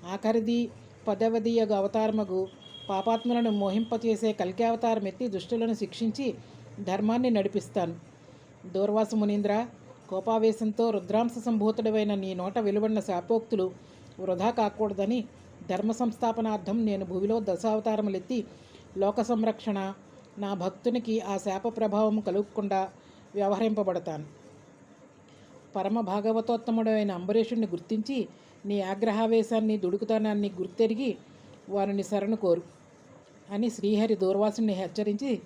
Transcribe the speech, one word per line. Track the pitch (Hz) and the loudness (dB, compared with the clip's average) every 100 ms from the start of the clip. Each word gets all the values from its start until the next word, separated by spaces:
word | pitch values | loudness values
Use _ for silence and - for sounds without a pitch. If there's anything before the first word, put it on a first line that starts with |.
| - | -8
ఆఖరిది | 202 220 226 220 233 240 - - - - | -2 2 2 2 0 -2 -6 -20 -8 -4
పదవది | 196 226 226 220 | 0 2 2 2
యగు | 233 220 | 2 2
అవతారమగు | 202 202 220 220 214 196 185 190 - - - - | 2 2 2 0 0 0 -2 -4 -8 -20 -18 -4
పాపాత్ములను | 190 190 226 240 240 233 | -2 0 0 2 2 2
మోహింపచేసే | 208 196 202 226 226 226 214 220 | 2 2 0 0 -2 0 0 0
కల్కి | 214 185 185 | 0 -2 0
అవతారమెత్తి | 233 233 233 220 196 - 247 | 0 2 0 0 -2 -4 -4
దుష్టులను | 190 - 233 226 | -4 -4 -2 0
శిక్షించి | 220 208 - 226 208 269 - - - - - | -2 -4 -2 -4 -2 -4 -4 -14 -20 -18 -10
ధర్మాన్ని | 190 190 214 233 254 | -4 0 2 2 2
నడిపిస్తాను. | 220 196 202 - - 170 170 - - - - - - 185 | 2 2 -2 -2 -2 -2 -4 -14 -20 -20 -20 -20 -20 -6
దూర్వాస | 185 208 214 214 220 | 0 2 2 2 2
మునీంద్ర, | 208 208 202 208 240 - - - - | 2 2 2 0 -2 -10 -20 -20 -8
కోపావేశంతో | 190 190 226 226 220 214 208 233 | -4 0 2 2 2 -2 0 0
రుద్రాంశ | 208 180 214 233 240 226 | 0 0 0 0 -2 -2
సంభూతుడవైన | 220 214 214 220 214 208 202 | 2 2 2 0 2 0 -2
నీ | 190 | -4
నోట | 185 180 196 | -4 -4 -2
వెలువడిన | 208 202 220 214 | 0 2 2 0
శాపోక్తులు | 208 180 180 226 226 214 185 185 - - - - | 0 -4 0 0 0 -2 -2 -4 -20 -20 -20 -8
వృధా | 185 180 202 | -4 2 2
కాకూడదని | 233 214 - 214 196 196 240 208 - - - - | 2 0 0 -2 0 0 0 -4 -12 -20 -20 -6
ధర్మ | 180 208 | -2 0
సంస్థాపనార్థం | 226 247 220 233 226 220 214 180 220 220 | 0 -2 0 -2 0 -2 -2 -2 0 0
నేను | 196 185 | 0 -2
భూమిలో | 185 202 226 | -2 0 0
దశావతారములెత్తి | 202 180 226 220 214 214 208 190 185 254 202 - - - - 185 | 0 0 0 0 0 0 0 -2 -4 -4 -4 -12 -20 -20 -14 0
లోక | 196 208 | 0 2
సంరక్షణ, | 233 233 226 220 - 196 196 196 - - - - | 0 2 2 0 -2 -2 -4 -8 -18 -20 -20 -8
నా | 202 | -6
భక్తునికి | 196 185 190 247 240 233 220 | -2 -4 -2 -2 -2 0 -2
ఆ | 202 196 | -2 -4
శాప | 202 196 233 226 | -2 -2 -4 -2
ప్రభావం | 214 202 214 214 | 0 2 2 2
కలుగకుండా | 208 190 208 - 202 190 190 - - - - 202 | 0 -2 -2 -4 0 0 -2 -8 -20 -20 -10 -2
వ్యవహరింపబడతాను. | 196 202 226 214 190 175 170 156 151 - - - - - - - - - - - - - - 202 | 0 2 2 2 0 0 -4 -8 -10 -16 -20 -20 -20 -20 -20 -20 -20 -20 -20 -20 -20 -20 -10 -4
పరమ | 190 220 | 0 0
భాగవతోత్తముడైన | 208 208 208 226 226 233 233 226 220 220 208 | 0 0 2 0 2 0 2 2 4 4 2
అంబరీషుణ్ణి | 180 180 214 226 233 208 | -2 2 2 2 0 0
గుర్తించి | 170 - 220 220 269 190 - - - 196 | -2 -2 -4 -2 -2 -4 -8 -20 -12 -2
నీ | 202 | 0
ఆగ్రహావేశాన్ని | 185 196 220 208 226 226 220 226 220 214 | 0 0 0 2 4 4 4 2 2 2
దుడుకుతనాన్ని | 180 196 214 220 214 208 202 180 | 0 0 0 2 2 2 0 -2
గుర్తెరిగి | 185 - 226 220 269 185 - - - - - | -8 2 2 2 -2 -4 -8 -20 -20 -20 -6
వారిని | 196 196 196 | -2 0 0
శరణు | 190 202 202 220 | 0 -2 0 0
కోరు | 185 170 - - - - - - - - - | 2 2 0 -20 -20 -20 -20 -20 -20 -20 -10
అని | 202 233 | -2 -2
శ్రీహరి | 226 202 208 220 208 | 0 0 2 2 2
దూర్వాసుని | 185 196 214 208 220 | 2 2 2 2 0
హెచ్చరించి | 185 185 208 208 208 269 208 | 0 -4 -2 -2 -2 -2 -4